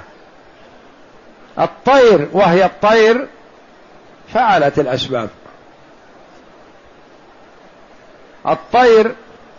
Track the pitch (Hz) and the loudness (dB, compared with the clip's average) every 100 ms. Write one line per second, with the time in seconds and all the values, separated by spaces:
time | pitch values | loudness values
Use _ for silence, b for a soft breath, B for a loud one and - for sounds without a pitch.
0 | - - - - - - - - - - | -14 -20 -20 -20 -20 -20 -20 -20 -20 -20
1 | - - - - - - 160 - - 277 | -20 -20 -20 -20 -16 -8 -8 -6 0 2
2 | 240 175 147 185 190 175 180 - 208 226 | 4 2 0 -2 0 2 0 -2 0 2
3 | 220 240 277 - - - _ _ _ - | 2 0 -6 -16 -20 -20 _ _ _ -20
4 | - - - 220 240 180 143 151 131 127 | -20 -20 -10 -4 -2 0 -2 -4 -6 -6
5 | 139 123 104 - - - - - - - | -6 -8 -10 -16 -20 -20 -20 -20 -20 -20
6 | _ - - - - - - - _ - | _ -20 -20 -20 -20 -20 -20 -20 _ -20
7 | - - - - - - - _ - - | -20 -20 -20 -20 -20 -20 -20 _ -20 -20
8 | - - - - - 160 - 233 254 220 | -20 -20 -20 -12 -8 -8 -2 0 4 4
9 | 220 - - - - | 2 -4 -20 -20 -20